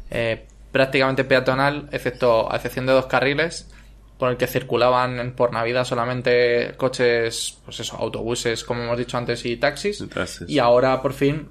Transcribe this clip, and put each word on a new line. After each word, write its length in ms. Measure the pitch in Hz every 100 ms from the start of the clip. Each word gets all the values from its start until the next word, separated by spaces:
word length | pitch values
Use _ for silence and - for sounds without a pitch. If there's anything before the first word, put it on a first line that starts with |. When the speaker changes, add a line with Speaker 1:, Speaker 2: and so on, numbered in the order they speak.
| -
Speaker 1:
eh, 360 | 117 117 110 - - -
prácticamente 520 | 135 131 135 135 131
peatonal, 640 | 127 131 127 131 139 147 143
excepto, 600 | 131 127 - 123 113 -
a 40 | 113
excepción 300 | 123 - 127
de 60 |
dos 140 | 131 127
carriles, 640 | 127 131 143 165 - - - - - - -
por 120 | 127
el 60 | 123
que 100 | 123
circulaban 720 | 127 - 117 123 127 127 123
en, 140 | 123
por 180 | 123 120
Navidad 360 | 113 117 123 123
solamente 880 | 123 120 127 123 123 120 120 117 -
coches, 800 | 131 131 123 117 113 113 - -
pues 160 | - -
eso, 160 | 113 107
autobuses, 680 | 113 107 110 120 120 113
como 180 | - 117
hemos 160 | 117 120
dicho 180 | 120 123
antes, 300 | 120 117 120
y 100 | 120
taxis. 460 | 143 143 202 208
Speaker 2:
Y 60 | 95
taxis. 380 | 92 90 - 87
Speaker 1:
Y 80 | 147
ahora, 420 | 120 123 131 127
por 140 | 139
fin, 340 | 127 139 156 -